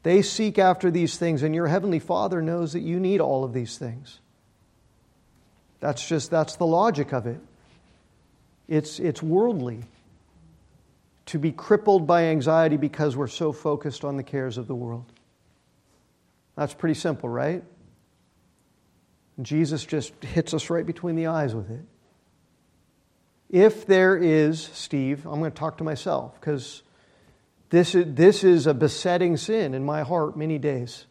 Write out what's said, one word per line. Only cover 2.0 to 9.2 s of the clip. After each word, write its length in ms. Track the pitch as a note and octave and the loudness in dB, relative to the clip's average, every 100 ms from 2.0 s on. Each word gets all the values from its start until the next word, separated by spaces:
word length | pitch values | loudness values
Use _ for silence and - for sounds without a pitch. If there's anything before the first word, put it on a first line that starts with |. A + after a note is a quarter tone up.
| - F3+ G3 F3 | -2 -2 0 -2
knows 320 | D#3+ E3+ E3 | -2 -4 -4
that 60 | E3 | -6
you 200 | D#3+ F3 | -4 -2
need 220 | F#3 G3 | 0 0
all 220 | C#3 C3+ | 0 0
of 100 | C3 | -2
these 240 | B2 A#2 - | -6 -8 -10
things. 420 | B2+ A#2+ C#3+ - _ _ _ _ _ _ _ _ _ _ _ _ _ _ _ _ | -12 -12 -18 -20 _ _ _ _ _ _ _ _ _ _ _ _ _ _ _ _
That's 260 | C#3 C3+ - | -6 -6 -4
just, 260 | D#3+ - | -4 0
that's 240 | E3 D3+ - | -2 -2 -2
the 100 | E3+ | 0
logic 480 | E3+ A3 D3 C#3 | 2 2 0 -4
of 140 | C3 A#2 | -4 -6
it. 120 | B2+ - _ _ _ _ _ _ _ _ _ _ _ - | -10 -16 _ _ _ _ _ _ _ _ _ _ _ -2
It's, 320 | D#3 D3+ - | -2 -2 -4
it's 220 | F3 C#3 | -4 -4